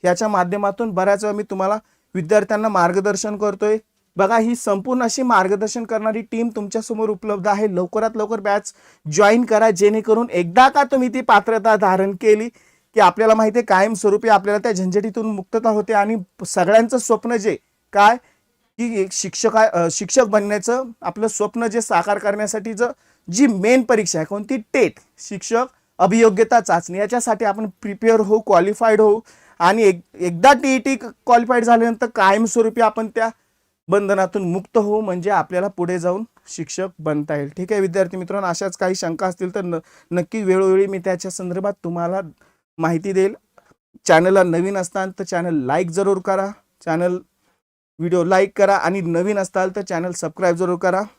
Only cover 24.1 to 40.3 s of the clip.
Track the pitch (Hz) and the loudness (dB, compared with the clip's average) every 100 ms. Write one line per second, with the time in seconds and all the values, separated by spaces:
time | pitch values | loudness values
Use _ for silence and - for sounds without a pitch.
24.1 | 165 156 202 208 269 - 277 196 - _ | -4 -6 -8 -6 -8 -4 0 0 -2 _
25.1 | _ - 196 - 233 254 _ _ - 185 | _ -14 -12 -4 -2 -2 _ _ 0 2
26.1 | 226 226 190 220 240 - 170 - 180 208 | 6 4 4 2 2 2 -2 -2 -6 -4
27.1 | 240 240 220 220 196 214 - 208 202 226 | -2 -2 -2 -2 -4 -8 -10 -12 -2 2
28.1 | 226 202 214 220 185 185 208 226 214 214 | 2 2 0 4 2 2 0 2 4 4
29.1 | 208 - _ _ _ 175 214 214 175 _ | 2 -2 _ _ _ 0 4 2 2 _
30.1 | - 180 170 240 277 277 262 269 269 240 | -8 -6 4 4 6 2 0 0 -4 -6
31.1 | - - 240 233 247 226 233 233 226 247 | -12 2 2 4 0 4 4 2 -2 -4
32.1 | 240 190 202 226 247 220 226 220 214 220 | 2 2 4 2 2 0 2 0 0 -6
33.1 | - 226 - _ _ _ _ - 196 202 | -4 -4 -6 _ _ _ _ -2 0 0
34.1 | 196 190 202 180 180 185 233 202 214 214 | 0 0 -2 -4 -4 -2 -2 0 -2 -2
35.1 | 180 175 190 - 180 202 185 175 180 175 | -4 0 -2 0 -4 -4 -4 -4 -2 -2
36.1 | 185 226 _ _ - 156 - 190 _ 156 | -4 -8 _ _ -12 -10 -8 -8 _ -6
37.1 | 151 147 147 143 147 180 208 190 185 185 | -4 -4 -6 -6 -8 -4 -2 -2 0 -2
38.1 | 185 175 196 185 170 196 - 185 190 170 | -4 -8 -6 -4 -4 -6 -4 -4 -2 -6
39.1 | 160 185 175 185 196 180 165 - _ _ | -4 -4 -4 -8 -6 -6 -8 -10 _ _
40.1 | 175 170 | -4 -4